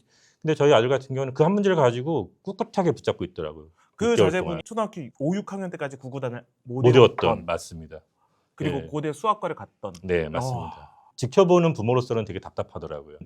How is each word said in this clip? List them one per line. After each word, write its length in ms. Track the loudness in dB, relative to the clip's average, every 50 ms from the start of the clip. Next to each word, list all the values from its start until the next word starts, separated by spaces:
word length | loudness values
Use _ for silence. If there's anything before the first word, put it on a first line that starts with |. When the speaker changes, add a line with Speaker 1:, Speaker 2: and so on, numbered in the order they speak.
| _ _ _ _ _ _ _ _
Speaker 1:
근데 120 | _ -4 0
저희 180 | 2 4 6
아들 160 | 6 6 6 4
같은 260 | 0 -2 -2 -6 -6
경우는 180 | -6 -6 -6 0
그 100 | 0 2
한 80 | 2 2
문제를 220 | 2 2 2 2
가지고 560 | 4 4 2 2 0 -4 -4 -4 -4 -6 -8 _ _ _
꿋꿋하게 480 | -14 -8 -8 -8 -4 -2 0 0 0
붙잡고 340 | 0 0 -2 -4 -2 -2 -6
있더라고요. 400 | -10 -8 -10 -10 -10 -10 -14 -20 -20 _ _ _ _ _
Speaker 2:
그 140 | _ -2 0
Speaker 1:
육 40 | 2
개월 140 | 4 2 2
Speaker 2:
자제분이 160 | 2 -2 -4 -4
Speaker 1:
동안. 100 | -8 -8 -10
Speaker 2:
초등학교 380 | -10 -6 -6 -6 -6 -8 -14 -16 -16 _ _
오, 160 | -4 -4 -4
육 160 | -4 -6 -10
학년 180 | -10 -10 -10 -10
때까지 260 | -8 -8 -8 -10 -10
구구단을 480 | -12 -14 -12 -10 -8 -8 -8 -8 -10 -16 _ _ _ _
못 200 | -10 -4 4 6
Speaker 1:
못 120 | 8 10
외웠던, 200 | 10 8 8 6 2 0 0
Speaker 2:
외웠던. 160 | 0 0 -4
Speaker 1:
맞습니다. 540 | -6 -6 -6 -6 -12 -16 -16 -16 -16 -18 -20 _ _ _ _ _ _ _ _ _ _ _
Speaker 2:
그리고 220 | -8 -6 -4 -4
Speaker 1:
예. 40 | -6 -8
Speaker 2:
고대 240 | -8 -8 -6 -6 -6
수학과를 440 | -8 -4 -2 -2 -2 -2 -2 -8 -8
갔던. 380 | -8 -12 -20 _ _ -12 -12 -12 -10 -4
Speaker 1:
네, 260 | 0 0 0 0 -2
맞습니다. 640 | -4 -4 -4 -4 -4 -6 -8 -10 -14 -16 -20 -20 _
Speaker 2:
어. 40 | _ _ _ _
Speaker 1:
지켜보는 560 | -8 -8 0 4 4 6 6 6 4 4 2 0
부모로서는 500 | 0 -2 0 0 0 0 -2 -4 -4 -4
되게 160 | -6 -10 -12
답답하더라고요. 800 | -12 -10 _ -10 -10 -8 _ -14 -12 -12 -12 -14 -14 -18 -20 -20 -4